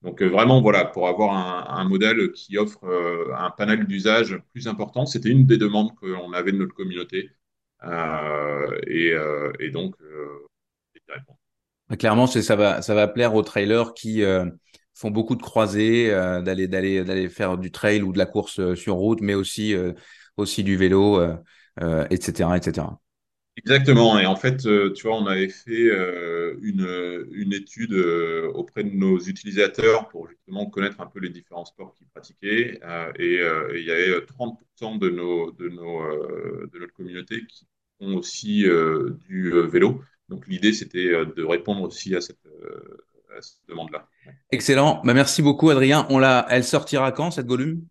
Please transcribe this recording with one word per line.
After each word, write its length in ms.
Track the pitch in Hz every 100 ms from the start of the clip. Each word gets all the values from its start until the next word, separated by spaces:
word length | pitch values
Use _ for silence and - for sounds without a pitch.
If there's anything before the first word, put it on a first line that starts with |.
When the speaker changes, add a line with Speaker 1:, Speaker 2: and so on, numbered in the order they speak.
Speaker 1:
Donc, 180 | 90 85
euh, 80 | 92
vraiment, 320 | 92 120 131
voilà, 240 | 107 98
pour 240 | 87 - 90
avoir 240 | 90 104
un, 480 | 98 90 90 - 76
un 80 | 92
modèle 440 | 95 107 113 92
qui 260 | - - 98
offre, 260 | 104 -
euh, 480 | 92 90 87 85 80 64
un 120 | 90
panel 360 | - 104 110 101
d'usages 520 | 98 101 110 107 92 _
plus 160 | 120 117
important, 380 | 101 104 123 135
c'était 240 | 117 -
une 160 | 135 131
des 100 | 113
demandes 380 | 104 107 107
qu'on 380 | - 95 92 87
avait 180 | 90 90
de 60 | 98
notre 160 | 95
communauté. 560 | - 92 90 87 92 - _ _ _ _ _
Euh, 960 | - 85 82 78 76 76 73 71 73 - -
et, 260 | 82 85
euh, 380 | 82 76 73 73 -
et 100 | 78
donc, 240 | 82 95 -
euh, 440 | 78 76 73 71 71 _ _ _ _
et 60 | _ _
d'y 60 |
répondre. 260 | 67 - _ _ _ _ _ _ -
Speaker 2:
Clairement, 280 | 113 110 127
c'est, 160 | 127
ça 140 | 107 104
va, 260 | 104 90
ça 120 | -
va 140 | 107 104
plaire 260 | 120 120
aux 80 | 110
trailers 520 | 107 - 101 113 117
qui, 280 | 117 113 110
euh, 220 | 98 95 90 82 _ _ _
font 160 | _ 113
beaucoup 260 | 107 110 127
de 60 |
croisées, 680 | - 117 107 101 110 117 117
euh, 300 | 98 92 90
d'aller, 260 | 90 95 92
d'aller, 360 | 95 95 95
d'aller 240 | 90 95 92
faire 280 | - 98 90
du 140 | 92
trail 320 | - 107 107
ou 100 | 98
de 60 | 92
la 80 | 92
course, 320 | 107 95 -
euh, 160 | 90
sur 220 | 90 - 90
route, 240 | 101 113
mais 140 | 101
aussi, 400 | 101 95 - 107
euh, 180 | 98 90 87 - - _ -
aussi 280 | 104 -
du 120 | 98 95
vélo, 420 | 92 95 101 98
euh, 160 | 85 85 - _ _ -
euh, 260 | 82 80 73
et 100 | 90
cetera, 380 | - - 85 90
et 40 |
cetera. 380 | 87 80 80 80 _ _ _ _ _ -
Speaker 1:
Exactement. 600 | - 135 135 123 113 107
Et 80 | 95
en 80 |
fait, 320 | 95 131 131 110
euh, 260 | 104 98
tu 120 | 98 113
vois, 100 | 113
on 100 | 101
avait 220 | 95 95
fait, 400 | - - 113 117
euh, 680 | 98 92 90 85 85 85 -
une, 680 | 104 95 92 90 87 87 -
une 220 | 95 98
étude, 400 | 98 98 - 113
euh, 580 | 95 87 85 82 82 82
auprès 300 | - - -
de 80 | 104
nos 280 | 98 95 92
utilisateurs 880 | 90 95 104 98 98 - 113 113 107
pour 200 | 87 82
justement 380 | _ _ 95 104
connaître 340 | 101 98 101
un 60 | 87
peu 140 | 98
les 80 | 95
différents 360 | 87 _ 87
sports 300 | 87 _ 95
qu'ils 140 | _ _
pratiquaient. 720 | - - _ 98 110 123 -
Euh, 300 | 85 85 82 -
et, 220 | 87 90
euh, 340 | 85 80 -
et 60 | 82
il 60 | 82
y 60 |
avait, 160 | 82 90
euh, 180 | 90 -
trente 320 | - 120 113
pour 80 | _
cent 220 | _ 110 110
de 120 | 95
nos, 440 | 87 87 87 82
de 160 | 85 87
nos, 340 | 87 85 85
euh, 680 | 78 76 73 80 82 82 85
de 60 | 85
notre 140 | 87
communauté 520 | _ 90 90 90 113 113
qui 220 | - _ _ _ _
font 160 | 98 95
aussi, 500 | 87 - 107 104 98
euh, 440 | 85 80 80 - - _
du, 240 | 95 90
euh, 140 | 85 82
vélo. 360 | 87 101 131 - _ _
Donc, 200 | - -
l'idée, 240 | 92 101
c'était, 380 | 107 104 90 90
euh, 160 | 85 78
de 180 | 80
répondre 380 | 80 87 101 101
aussi 340 | 92 - 95 90
à 40 |
cette, 240 | - - _
euh, 600 | 78 - - 50 - _ _ _ 50
à 20 |
cette 200 | - _ _
demande-là. 400 | 82 78 76 _ _ - - _
Speaker 2:
Excellent. 500 | 123 - 135 143 -
Bah, 100 | 127
merci 280 | 123 139 -
beaucoup, 280 | 147 143 160
Adrien. 360 | 139 135 151 -
On 80 | 135
l'a... 260 | 135 127 -
Elle 140 | 123
sortira 480 | 123 147 147 143 131
quand, 180 | 131 160
cette 160 | 170 123
Gollum ? 360 | 127 143 165 165